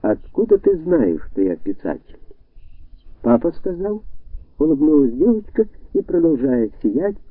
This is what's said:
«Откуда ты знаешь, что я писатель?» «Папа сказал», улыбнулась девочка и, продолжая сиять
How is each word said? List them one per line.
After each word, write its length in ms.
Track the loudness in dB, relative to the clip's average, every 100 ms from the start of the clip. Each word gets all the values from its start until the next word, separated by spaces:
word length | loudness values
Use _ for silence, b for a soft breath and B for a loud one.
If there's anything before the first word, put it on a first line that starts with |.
«Откуда 560 | 0 -2 -4 -4 2 4
ты 180 | 4 0
знаешь, 460 | 2 2 2 0 -6
что 100 | -2
я 140 | -2 -2
писатель?» 640 | -4 -4 -6 -8 _ -20 -20 -20 -20 -20 -20 -18 -18 -20 -20 -6
«Папа 280 | 2 2 2 -4
сказал», 460 | -6 -4 -4 -6 -8 -12 -10 -14 -14 -2
улыбнулась 580 | 0 4 4 6 4
девочка 520 | 4 2 2 -2 -2 -2 -2 -6
и, 60 | -4
продолжая 720 | 0 2 4 2 2 2 0 -2
сиять 360 | -2 0 -2 -4 -12